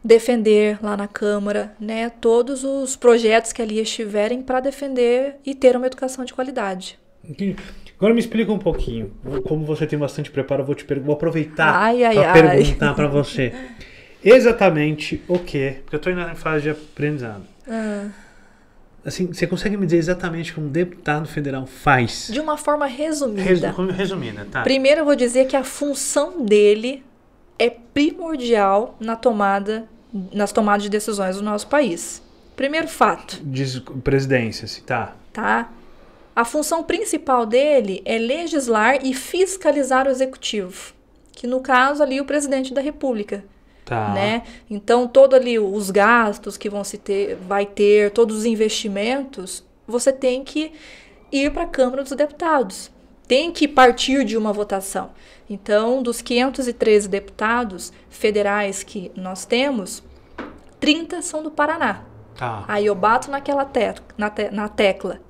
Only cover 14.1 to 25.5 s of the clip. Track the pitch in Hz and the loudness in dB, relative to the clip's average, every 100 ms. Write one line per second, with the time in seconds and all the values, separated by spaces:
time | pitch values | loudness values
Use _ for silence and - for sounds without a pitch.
14.1 | - 190 254 233 226 190 156 151 151 - | 0 8 8 8 4 4 4 0 -2 -6
15.1 | 156 - 175 175 147 135 135 - 151 180 | -8 -2 -2 -2 -4 -4 -6 -8 -6 -4
16.1 | 180 170 156 160 156 147 151 - - 147 | -4 -6 -6 -4 -2 -2 -6 -10 -6 -4
17.1 | 151 117 101 - - - 226 214 208 208 | -4 -8 -12 -16 -20 -10 -6 -6 -6 -10
18.1 | 202 - - - _ _ _ - - - | -14 -20 -20 -20 _ _ _ -20 -14 -12
19.1 | - 180 165 170 180 208 202 180 170 160 | -4 -6 -2 -4 -2 -4 -2 2 2 2
20.1 | 180 180 165 160 - 151 151 175 - - | -2 -4 -6 -8 -8 -4 -2 -4 -4 -4
21.1 | 151 160 - 143 135 131 - 151 131 117 | -4 -4 -6 -6 -6 -10 -2 2 4 2
22.1 | - - 226 311 294 - 294 277 247 311 | -4 -6 -4 -4 -4 0 0 -2 -2 -4
23.1 | 302 269 202 185 180 131 - 185 180 190 | -2 -2 -2 2 2 2 -2 -4 -2 -4
24.1 | 190 117 104 101 131 - 269 269 302 294 | -4 -8 -10 -8 -4 0 2 4 4 4
25.1 | 277 240 247 262 | 2 2 2 2